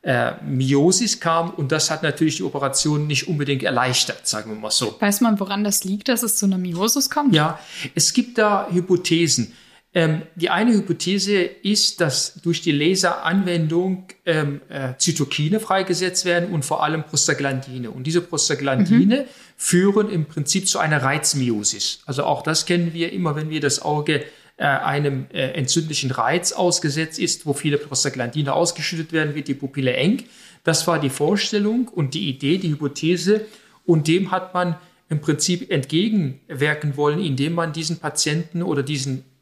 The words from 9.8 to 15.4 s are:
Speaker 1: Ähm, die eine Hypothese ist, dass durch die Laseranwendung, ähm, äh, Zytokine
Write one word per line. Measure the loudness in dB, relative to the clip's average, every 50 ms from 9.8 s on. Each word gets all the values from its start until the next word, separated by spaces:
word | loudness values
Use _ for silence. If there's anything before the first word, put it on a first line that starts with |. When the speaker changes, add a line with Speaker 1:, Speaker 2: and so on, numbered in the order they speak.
| _ _ _
Speaker 1:
Ähm, | 2 2 2 2 0 -4 -10 _
die | -4 -2 0
eine | 2 2 4 4 4
Hypothese | 2 2 0 -4 -2 0 -2 0 0 0 0 2 0
ist, | 0 -2 -4 -6 -2 0 0 2 0 0 0 0
dass | 0 0 0 -2 -4 -6 -8
durch | -4 -2 -2 -2 0
die | 0 0
Laseranwendung, | 2 2 4 2 2 4 2 0 0 0 -2 0 2 2 2 2 0 0 0 2 0 0 0 0 -2 -4 -6 -16 -20 _ _
ähm, | 0 0 2 0 -2 -4 -6 -10 _
äh, | -10 -6 -6 -6 -4
Zytokine | -2 -2 -2 0 0 -2 -2 -2 -2